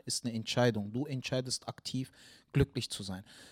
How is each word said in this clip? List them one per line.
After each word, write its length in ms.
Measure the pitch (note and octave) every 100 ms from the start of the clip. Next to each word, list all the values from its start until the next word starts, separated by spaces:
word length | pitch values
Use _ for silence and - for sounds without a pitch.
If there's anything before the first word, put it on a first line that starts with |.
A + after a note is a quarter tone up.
| -
ist 200 | - B2
eine 100 | A2+
Entscheidung. 580 | A2 B2 B2 G#2+ G#2
Du 140 | A#2+ C#3+
entscheidest 600 | C3 - C3 B2+ - -
aktiv, 440 | - - B2+ C3 - - - _
glücklich 400 | C#3 C#3 B2 -
zu 100 | -
sein. 220 | G2 F#2 - - -